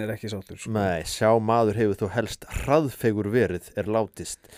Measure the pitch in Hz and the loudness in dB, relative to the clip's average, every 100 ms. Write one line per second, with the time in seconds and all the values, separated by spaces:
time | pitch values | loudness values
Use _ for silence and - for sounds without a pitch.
0 | 110 110 110 101 - - - 110 98 85 | -4 -8 -8 -10 -12 -14 -4 0 0 -2
1 | 76 - 110 113 110 117 113 104 107 98 | -6 0 4 4 4 4 2 2 0 0
2 | 101 117 110 - - - 127 147 143 - | -2 -2 -4 -8 -8 -6 2 2 2 0
3 | 117 104 101 123 95 87 - - 98 110 | 0 0 0 2 2 0 -6 -6 -2 -2
4 | 104 - - - - | -2 -8 -12 -14 -18